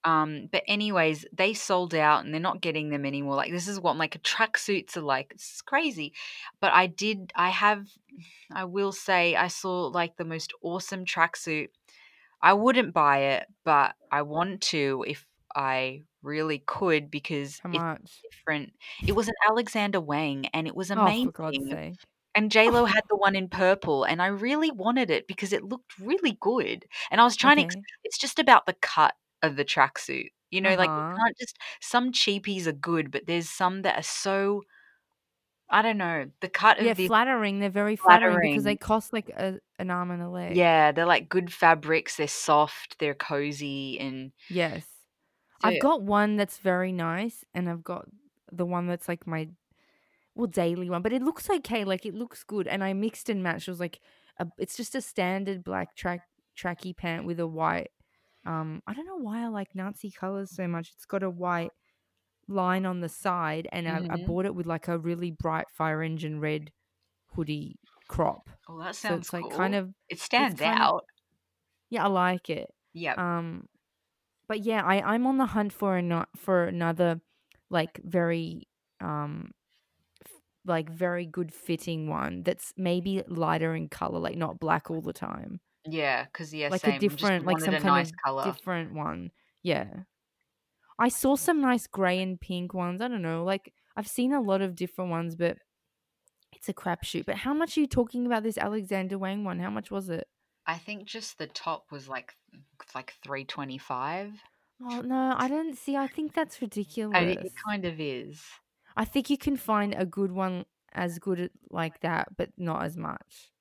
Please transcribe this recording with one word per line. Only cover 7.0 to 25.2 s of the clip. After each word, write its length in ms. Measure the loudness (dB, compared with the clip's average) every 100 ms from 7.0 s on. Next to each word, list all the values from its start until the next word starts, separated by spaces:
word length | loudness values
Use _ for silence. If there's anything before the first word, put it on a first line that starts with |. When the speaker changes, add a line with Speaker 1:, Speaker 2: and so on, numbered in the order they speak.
| -4 -4 -6 -2
Speaker 1:
I 140 | 0
have, 380 | 4 2 2 -4 -20 _ -20 -20 -20 -12
I 120 | -10 -6
will 280 | -2 -2
say 420 | -2 2 4 4 4
I 120 | 2
saw, 380 | 0 -4 -2 -2
like, 280 | -2 -2 _
the 80 | -8
most 280 | -6 -10 -10
awesome 440 | -6 -6 -6 -10 -6
tracksuit. 640 | 0 0 0 -4 -4 -4 _ _ -20 -20 _ _ _
I 120 | 6
wouldn't 400 | 8 6 4 2
buy 260 | 4 4 4
it, 280 | 4 0 -2 _ 2
but 300 | 4 4 0 _
I 120 | -2
want 380 | 0 -2 -2 -2
to 420 | -2 0 0 0 -4
if 200 | -8 _ _ _ -2
I 500 | 0 0 -2 -6 -18 _
really 360 | -6 -2 -2 -2
could 520 | -4 0 2 2 2
because 500 | -8 -4 -4 -6 -10
Speaker 2:
How 80 | -4
Speaker 1:
it's 140 | -2 -2
Speaker 2:
much? 400 | -6 -12 -20 -20
Speaker 1:
different. 420 | -10 -4 -2 -4 _ -18 -6 0
It 60 |
was 140 | 2 2
an 80 | 4 4
Alexander 520 | 4 0 0 0 0
Wang 460 | 0 0 0 -2 -4
and 200 | -4 -4
it 80 | -6
was 160 | -4 4
Speaker 2:
Oh, 160 | 4
for 200 | 4 0
God's 340 | -2 -4 -4 -6
Speaker 1:
amazing. 320 | -8 -8 -12
Speaker 2:
sake. 80 | -20 _ _ 0
Speaker 1:
And 160 | 4
J 180 | 8 8
lo 160 | 8 6
Speaker 2:
<laughs> 0 |
Speaker 1:
had 180 | 4 2
the 80 | 4
one 180 | 4 2
in 140 | -2
purple 540 | 2 4 4 2 2
and 180 | 2 2
I 60 | 0
really 440 | 0 0 2 0
wanted 380 | 0 0 0 2
it 160 | 0